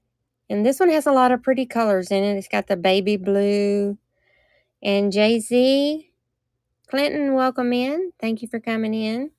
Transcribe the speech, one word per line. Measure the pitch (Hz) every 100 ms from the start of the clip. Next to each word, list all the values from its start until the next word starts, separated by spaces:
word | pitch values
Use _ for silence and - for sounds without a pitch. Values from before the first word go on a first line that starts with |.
| _ _ _ _ -
And | 208
this | 220 269
one | 359
has | 311 285
a |
lot | 262 247
of | 247
pretty | 262 254 254
colors | 233 220 190 180
in | 196
it. | 202 202
It's | 196
got | 208 -
the | 185
baby | 185 196 196 208
blue. | 185 196 202 202 202 202 202 202 _ _ _ _ _ _ _ _
And | 208 202 202
J | 196 214 233
Z | 214 240 262 277 285 311 - _ _ _ _ _ _ _ _
Clinton, | 269 294 302 277
welcome | 262 262 254 247
in. | 247 254 311 370 -
Thank | 226 220
you | 226
for | 233
coming | 233 226 220
in. | 220 220 233 294